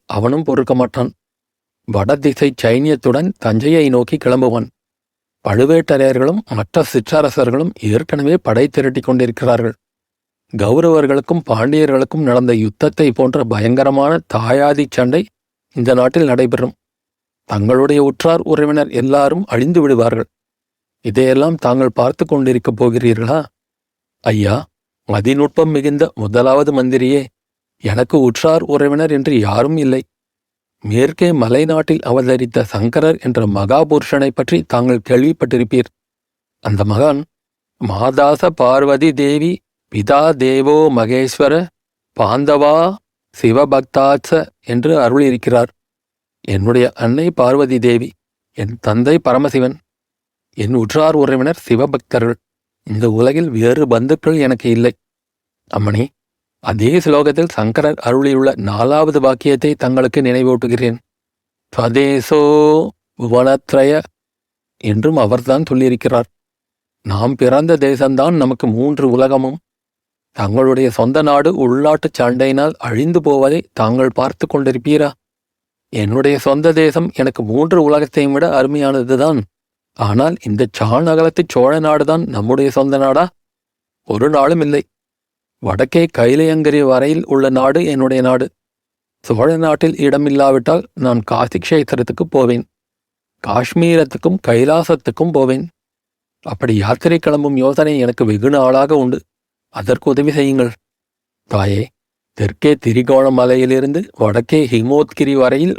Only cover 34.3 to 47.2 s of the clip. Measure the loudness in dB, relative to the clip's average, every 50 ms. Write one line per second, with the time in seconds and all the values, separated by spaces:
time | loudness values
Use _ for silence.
34.3 | -2 -4 -2 -2 -2 -2 -2 -2 -2 -2 0 0 0 -2 0 0 0 2 2 2
35.3 | 0 -2 -4 -2 -2 -2 -2 0 0 -2 -2 -2 _ _ _ _ _ _ _ _
36.3 | _ _ _ _ _ _ -6 -4 -2 -2 0 0 0 2 2 2 0 -2 -6 -10
37.3 | _ _ _ _ _ _ _ _ _ _ -8 -8 -4 -2 -2 -2 2 2 2 2
38.3 | 2 2 0 -2 0 0 2 2 2 2 2 2 2 2 2 0 0 0 0 -2
39.3 | 0 -2 -2 -4 -4 -6 _ _ _ _ _ _ -8 -4 -2 2 2 4 4 2
40.3 | 2 2 0 0 2 2 2 2 4 4 4 2 2 0 0 0 0 -2 -2 -2
41.3 | -2 0 2 2 2 0 -2 -4 -10 _ _ _ _ _ _ _ _ -2 -2 0
42.3 | 0 0 0 2 2 2 4 4 4 2 2 0 -2 -6 _ _ _ _ _ _
43.3 | _ -2 0 2 2 2 2 2 2 0 -2 -2 0 0 2 2 2 0 0 -2
44.3 | -2 -2 -2 -4 -10 _ _ -6 -4 -2 0 0 2 2 2 2 2 2 2 2
45.3 | 0 0 -2 0 0 2 0 0 _ _ _ _ _ _ _ _ _ _ _ _
46.3 | _ _ -8 -6 -4 -2 0 0 2 2 2 0 0 -2 -2 -2 -2 0